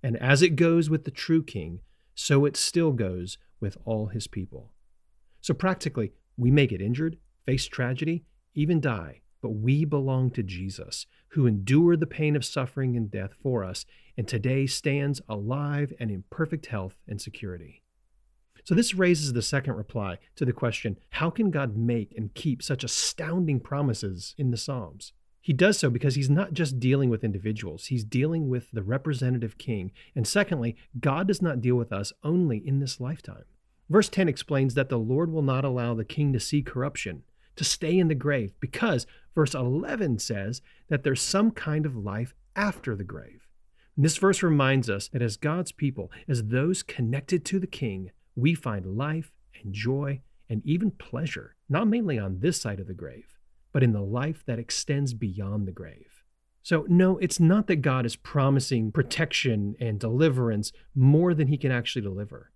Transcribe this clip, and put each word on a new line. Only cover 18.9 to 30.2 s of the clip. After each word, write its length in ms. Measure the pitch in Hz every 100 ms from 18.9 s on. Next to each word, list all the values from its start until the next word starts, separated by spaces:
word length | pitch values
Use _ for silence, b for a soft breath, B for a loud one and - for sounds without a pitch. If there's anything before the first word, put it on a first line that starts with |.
raises 380 | 185 180 165 147
the 80 | 120
second 340 | - 143 139
reply 440 | 104 104 120 98 90 b -
to 80 |
the 80 | 123
question, 460 | 120 120 107 117 95 _
how 220 | - 165
can 200 | 208 214
God 280 | 151 135 107
make 340 | 117 120 104
and 180 | - 110
keep 280 | - 160 131
such 220 | - 131
astounding 720 | 131 - - - 160 175 165 131
promises 760 | - 135 143 107 104 90 - -
in 140 | 131
the 80 | 120
Psalms? 560 | - 127 92 73 - _ _ _
He 140 | -
does 240 | 139 190 202
so 100 | 147
because 260 | 120 143
he's 140 | 131 135
not 240 | 147 196
just 260 | 160 160 131
dealing 300 | 127 139 131
with 160 | 113
individuals, 640 | 113 98 107 110 101 80 -
he's 180 | 123
dealing 460 | 107 123 143 165 143
with 200 | 123 -
the 120 | 117
representative 720 | 98 131 156 131 123 127 113 -
king. 360 | - 107 92 B B
And 120 | -